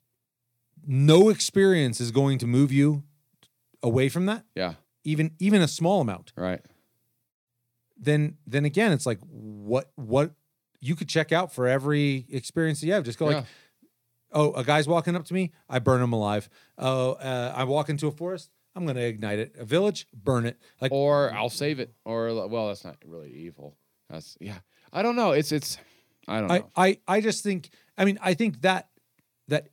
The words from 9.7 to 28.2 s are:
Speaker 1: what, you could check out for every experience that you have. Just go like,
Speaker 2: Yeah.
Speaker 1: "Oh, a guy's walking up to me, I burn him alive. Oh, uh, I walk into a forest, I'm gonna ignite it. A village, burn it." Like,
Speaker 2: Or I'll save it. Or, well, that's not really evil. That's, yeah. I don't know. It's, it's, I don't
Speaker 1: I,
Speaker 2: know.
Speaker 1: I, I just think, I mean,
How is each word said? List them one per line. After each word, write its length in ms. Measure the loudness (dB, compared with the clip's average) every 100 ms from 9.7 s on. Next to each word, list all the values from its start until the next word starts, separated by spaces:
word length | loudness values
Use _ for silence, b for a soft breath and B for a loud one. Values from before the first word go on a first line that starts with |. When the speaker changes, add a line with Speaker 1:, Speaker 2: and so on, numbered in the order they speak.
| -2 -2 -12
Speaker 1:
what, 380 | -2 0 0 -4 _ _ _ _
you 140 | -6 -6
could 120 | -2
check 240 | -2 0
out 220 | 0 -2
for 140 | -2 0
every 580 | 0 0 0 0 -2 -6
experience 520 | -10 -6 -2 -2 -2
that 60 | -2
you 60 |
have. 100 | -2 -2
Just 120 | -2
go 80 | 0
like, 100 | 0
Speaker 2:
Yeah. 520 | -4 -16 _ _ _ _ _ _ _
Speaker 1:
"Oh, 180 | 0 0
a 120 | 0 0
guy's 200 | 0 2
walking 280 | 0 0 -4
up 80 | -4
to 80 |
me, 180 | -4 -4 b b
I 100 | -2
burn 220 | 2 2
him 100 | 2
alive. 380 | 0 0 -2 -6 b b -6
Oh, 360 | -4 -2 -2
uh, 400 | -4 -6 -6 -6 -6
I 80 |
walk 240 | -2 -2 -2
into 200 | -4 -4
a 40 |
forest, 380 | -6 -8 -10 -14 _ _ -8
I'm 100 | -6
gonna 140 | -4
ignite 400 | -4 -4 -6 -4
it. 160 | -6 -10
A 60 |
village, 440 | -2 0 0 -2 -12
burn 320 | -8 -2 0 -2
it." 120 | -6 b b
Like, 100 | -2
Speaker 2:
Or 420 | 0 2 2 2
I'll 160 | -2 -6
save 300 | -4 -4 -4
it. 140 | -8 _
Or, 440 | -8 -4 -2 -4 -4
well, 180 | -4 -4
that's 160 | -6
not 140 | -12 -20 -20
really 260 | -18 -18
evil. 440 | -16 -18 -18 -20 -20 _ _ _
That's, 280 | -16 -16 -16
yeah. 180 | -16 -16 _ b b
I 100 | -4
don't 120 | -2 0
know. 160 | 2
It's, 220 | 2 0
it's, 240 | -2 -4 -12 b b b b -8
I 140 | -6
don't 100 | 0
Speaker 1:
I, 60 | 0
Speaker 2:
know. 100 | -2 2
Speaker 1:
I, 240 | 2 2 0
I 140 | 0
just 220 | 0 -2
think, 260 | -4 -6 -8 b b 0
I 60 |
mean, 160 | 0 2